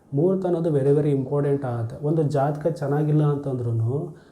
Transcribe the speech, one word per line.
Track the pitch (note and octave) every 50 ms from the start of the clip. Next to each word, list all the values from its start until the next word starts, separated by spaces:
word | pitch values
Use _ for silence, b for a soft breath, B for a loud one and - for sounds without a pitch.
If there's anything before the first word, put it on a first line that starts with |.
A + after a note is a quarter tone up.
| B B C#3
ಮುಹೂರ್ತ | C#3 E3+ F#3 F#3+ F#3+ F#3
ಅನ್ನೋದು | F3+ E3+ E3 E3 E3
very, | D3+ C3+ C3 C#3+
very | C#3+ D3+ D3 D3
ಇಂಪಾರ್ಟೆಂಟ್ | C#3 C3+ B2+ B2+ C#3+ C#3+ C#3+ C#3+ C#3 C#3 C3+
ಆಗುತ್ತೆ. | B2 A#2+ A#2 A2+ A2+ - - D3
ಒಂದು | D3+ E3 D#3+
ಜಾತಕ | D3+ C3+ D3 C#3 C3+ D3+ D3 - -
ಚೆನ್ನಾಗಿಲ್ಲ | E3+ D#3 - D3 C3+ C#3+ D3+ D#3 D3+ D3+ D3+ D3+
ಅಂತಂದ್ರೂ | D3 C#3+ C#3 C#3+ C#3 B2+ B2 A#2+ A#2 A2+ A2+ A2+ A#2 C3+ D#3 F3 - - B B B